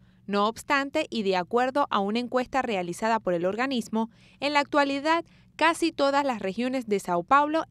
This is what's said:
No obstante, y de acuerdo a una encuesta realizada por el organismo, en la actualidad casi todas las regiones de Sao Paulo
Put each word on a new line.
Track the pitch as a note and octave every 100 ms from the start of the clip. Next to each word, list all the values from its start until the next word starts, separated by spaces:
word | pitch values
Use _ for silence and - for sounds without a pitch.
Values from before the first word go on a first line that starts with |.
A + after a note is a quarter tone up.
| - _ -
No | G3+ G#3+
obstante, | A3+ - C#4 C#4 D#4 -
y | A3+
de | G3 F#3
acuerdo | F3 A#3 B3+ C#4 -
a | G#3+
una | G3 A#3
encuesta | B3 B3+ B3 C4
realizada | B3+ F#3+ F3 F3 A3 A3+
por | F#3
el | F3
organismo, | F3+ G#3+ C4+ B3 - A3 A3+ - - _
en | C#4
la | D4
actualidad | C#4+ D4 C#4 C#4 D4+ E4+ - - - -
casi | D#4 E4 E4
todas | - C#4 C#4
las | C#4+ A3
regiones | F#3+ G3+ B3+ C4 A3+
de | G3
Sao | - F3
Paulo | F3+ C#4 D4 D#4+ -